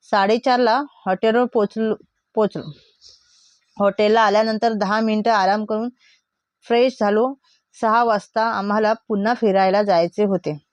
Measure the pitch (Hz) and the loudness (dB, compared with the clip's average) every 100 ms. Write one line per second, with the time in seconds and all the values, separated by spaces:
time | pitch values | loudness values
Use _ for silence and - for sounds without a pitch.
0 | _ 208 196 226 269 247 240 233 285 _ | _ 0 2 0 0 0 2 0 -2 _
1 | - 185 220 226 247 240 202 220 220 214 | -6 -2 0 0 0 0 -2 -2 -4 -4
2 | _ _ _ - 208 170 147 143 _ _ | _ _ _ -4 -2 -4 -14 -18 _ _
3 | - - _ _ _ _ _ - 202 196 | -20 -20 _ _ _ _ _ -2 -2 2
4 | 214 220 214 208 220 220 233 220 196 214 | 2 4 4 2 0 0 -2 -2 -2 -2
5 | 220 214 214 220 190 208 214 220 240 247 | 0 0 0 0 2 -2 -4 -6 -6 -10
6 | _ _ _ _ _ _ - 233 254 247 | _ _ _ _ _ _ -2 0 0 0
7 | 208 208 247 277 _ _ _ - 226 226 | 0 0 -2 -4 _ _ _ -6 0 2
8 | 240 208 - - 226 214 202 208 214 226 | 2 -2 -2 -4 -2 -4 -2 -2 0 -2
9 | _ 208 208 240 226 190 190 196 202 175 | _ -4 -2 0 0 2 2 2 2 2
10 | 170 - 208 185 160 151 _ | 0 -2 -2 -2 -4 -10 _